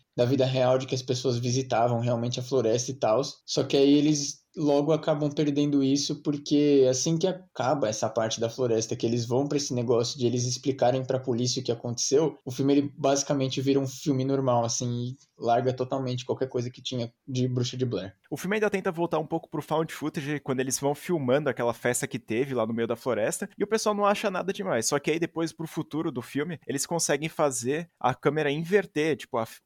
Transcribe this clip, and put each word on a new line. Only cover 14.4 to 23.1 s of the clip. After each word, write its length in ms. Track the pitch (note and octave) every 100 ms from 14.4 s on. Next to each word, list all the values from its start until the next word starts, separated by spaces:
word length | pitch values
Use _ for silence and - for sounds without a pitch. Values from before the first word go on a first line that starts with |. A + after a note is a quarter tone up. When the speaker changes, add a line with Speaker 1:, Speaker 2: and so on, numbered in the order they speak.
| C3 A#2+ A#2
Speaker 1:
assim, 200 | - B2
e 300 | A#2+ B2 C3+ _ -
larga 360 | A#2 A#2+ B2+
totalmente 520 | B2+ A#2+ C3+ B2+ B2 -
qualquer 220 | G#2+ B2+
coisa 220 | B2+ A#2+
que 120 | B2+
tinha 300 | - B2+ A#2 - -
de 200 | B2+ B2+
Bruxa 300 | B2 A#2+ B2+
de 80 | A#2+
Blair. 280 | G2+ F#2+ - -
Speaker 2:
O 80 | D3
filme 180 | F3+ G#3+
ainda 140 | G#3
tenta 220 | G3 F#3+
voltar 280 | E3 E3+ D#3
um 60 | D#3
pouco 240 | E3 -
pro 120 | D3+
found 300 | - D#3+ E3
footage, 460 | - D3+ E3+ C#3 D3
quando 200 | - C3
eles 200 | C3 -
vão 160 | C#3 C#3+
filmando 540 | - E3+ B2+ C#3 C#3
aquela 240 | A#2+ A#2+
festa 340 | A#2 B2 B2 C3
que 120 | B2
teve 340 | - A2+ C#3+
lá 120 | B2 A2
no 80 |
meio 140 | A#2 A2+
da 80 | A#2
floresta, 540 | C3